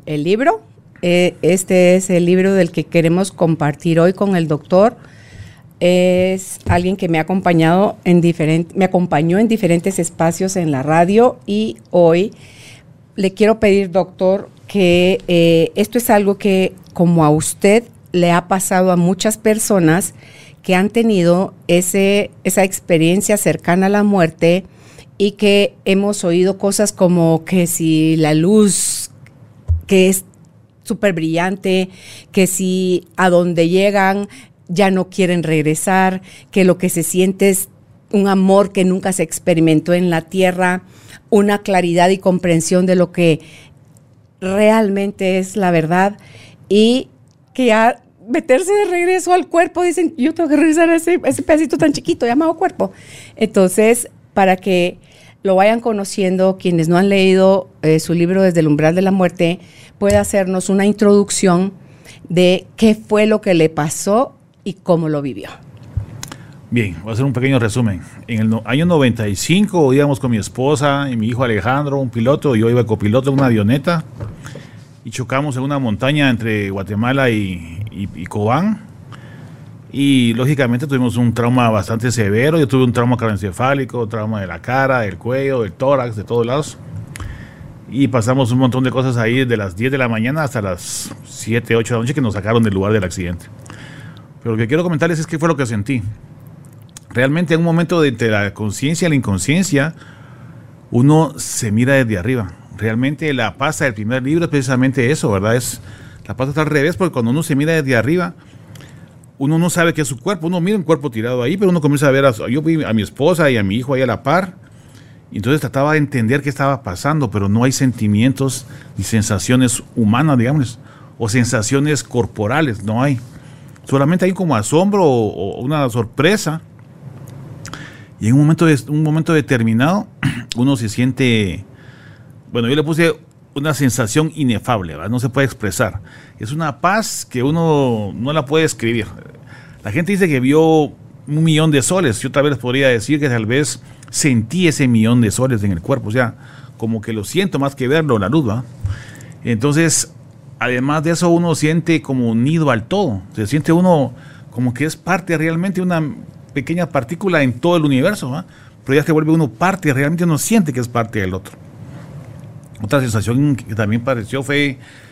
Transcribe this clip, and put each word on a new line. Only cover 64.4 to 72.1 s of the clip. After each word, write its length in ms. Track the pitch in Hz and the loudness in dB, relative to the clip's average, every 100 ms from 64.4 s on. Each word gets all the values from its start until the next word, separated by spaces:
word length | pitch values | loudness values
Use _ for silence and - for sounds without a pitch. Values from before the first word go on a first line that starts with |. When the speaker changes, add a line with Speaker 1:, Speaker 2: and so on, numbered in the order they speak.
| _ _ | _ _
Speaker 1:
y 100 | - | -12
cómo 360 | - - 165 160 | -6 0 0 0
lo 120 | 147 | -4
vivió. 280 | 143 101 - - - - - - - - - - - - - | -6 -10 -14 -18 -20 -20 -10 -8 -8 -12 -16 -16 -20 -20 -4
Speaker 2:
Bien, 240 | 120 101 82 | -2 -2 -4
voy 80 | 104 | -8
a 40 | |
hacer 120 | 110 135 | -4 -4
un 80 | |
pequeño 240 | 120 135 135 | -2 0 0
resumen. 440 | 113 123 113 92 - - - | 0 0 -2 -4 -10 -18 -8
En 140 | 113 | -2
el 80 | 110 | -2
no-, 120 | 110 | -2
año 220 | 110 131 170 | -2 -2 2
noventa 420 | 170 127 104 107 | 2 2 0 -4
y 80 | 98 | -4
cinco 560 | - 175 208 175 139 | 0 2 2 2 2
íbamos 280 | 135 143 139 | 4 2 0
con 100 | 127 | -2
mi 80 | 113 | -2
esposa 720 | 92 - 131 147 143 139 139 | -4 -4 -2 0 0 -2 -2
y 80 | 120 | -2
mi 100 | 110 | -2
hijo 160 | 120 | -2
Alejandro, 540 | 127 107 117 135 147 139 | -2 -2 0 -2 -2 -4
un 100 | |
piloto, 460 | 131 | -4